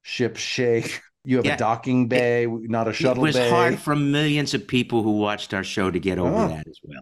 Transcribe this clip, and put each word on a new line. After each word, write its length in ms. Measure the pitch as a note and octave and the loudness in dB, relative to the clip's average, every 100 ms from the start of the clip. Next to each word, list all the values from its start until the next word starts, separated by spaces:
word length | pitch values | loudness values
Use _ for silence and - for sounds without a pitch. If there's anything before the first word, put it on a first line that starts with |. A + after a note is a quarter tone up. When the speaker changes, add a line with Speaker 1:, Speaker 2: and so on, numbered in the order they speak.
Speaker 1:
ship 360 | - - A#2 - | -10 -2 -2 -2
shake. 640 | - - A#2+ A#2 - - - _ | -6 -2 2 2 0 -10 -14 _
You 120 | C3 B2+ | 0 0
have 80 | |
Speaker 2:
Yeah. 100 | C#3 | 2
Speaker 1:
a 20 | D3 | 0
docking 460 | A2 A#2 C3+ B2+ | 0 0 0 0
Speaker 2:
It, 60 | A#2+ | 2
Speaker 1:
bay, 380 | B2 A#2+ A#2+ A#2+ | 2 2 2 0
not 400 | A2+ A2 A#2 A2 | -4 -4 -2 -2
a 60 | |
shuttle 300 | G#2+ B2+ B2+ | 0 0 2
Speaker 2:
it 40 | D3+ | 2
was 80 | C3 | 2
Speaker 1:
bay. 120 | A#2+ | 2
Speaker 2:
hard 300 | A#2+ - - | 4 2 0
for 160 | - | -2
millions 580 | D3 C#3+ C#3+ D3+ D3 C#3 | 0 2 2 2 0 0
of 140 | C3 - | -4 0
people 340 | B2+ A#2+ A#2 | -2 2 0
who 140 | A2 G#2 | 2 2
watched 360 | G#2 G#2 - | 0 -2 -4
our 100 | G2 | -4
show 260 | F#2+ - F#2 | -4 0 0
to 100 | F2 | 0
get 200 | F#2 F2+ | 0 0
over 160 | F2+ | 0
Speaker 1:
Oh. 120 | G#3+ C3 | 2 0
Speaker 2:
that 180 | D#2 D#2 | -4 -12
as 120 | - | -18
well. 180 | - - | -18 -18